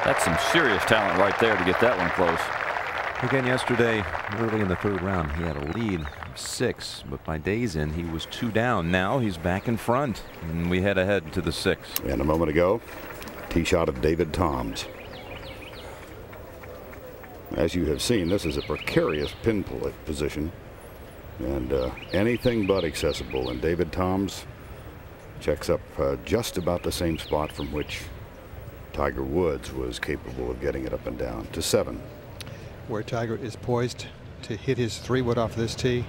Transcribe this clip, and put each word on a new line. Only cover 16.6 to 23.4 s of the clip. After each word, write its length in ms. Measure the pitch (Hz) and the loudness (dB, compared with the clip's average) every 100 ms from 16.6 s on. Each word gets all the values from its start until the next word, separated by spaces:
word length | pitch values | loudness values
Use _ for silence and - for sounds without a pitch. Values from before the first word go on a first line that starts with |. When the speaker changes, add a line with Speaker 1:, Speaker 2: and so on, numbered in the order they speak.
| - - - - - - - - - | -14 -14 -14 -14 -14 -14 -16 -16 -8
Speaker 3:
As 240 | 80 82 90 | 0 2 2
you 100 | 78 | 0
have 160 | 69 | 0
seen, 260 | - 117 85 | 2 2 4
this 160 | 101 | 2
is 140 | 82 71 | 0 -2
a 60 | |
precarious 720 | - 73 - 160 165 76 71 - | -2 -4 0 2 2 0 -2 0
pin 200 | 117 107 | 0 2
pl-, 300 | - 62 69 - - | -2 -4 -6 -6 -6
position, 440 | 76 73 73 78 - - - - - - - - - | -2 -2 0 -4 -4 -16 -16 -16 -16 -16 -16 -14 -6
and, 340 | 65 69 64 | -2 -2 0
uh, 180 | 67 64 - - | 0 0 -4 -2
anything 520 | 87 107 120 127 117 95 | 2 4 4 2 2 4
but 180 | 98 | 4
accessible. 680 | 82 73 80 69 64 65 | 2 2 0 0 -2 -2